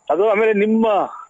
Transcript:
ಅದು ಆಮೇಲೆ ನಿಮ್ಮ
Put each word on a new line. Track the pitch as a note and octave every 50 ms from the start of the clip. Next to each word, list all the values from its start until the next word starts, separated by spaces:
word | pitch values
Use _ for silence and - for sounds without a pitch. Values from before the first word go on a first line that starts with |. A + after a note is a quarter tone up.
| _ -
ಅದು | D3+ E3 G3+ A3+
ಆಮೇಲೆ | G3+ G3+ A3 A3 A3
ನಿಮ್ಮ | G3 G#3 G#3+ A3 A3+ A3+ A3 G#3 F#3 D3 - - - -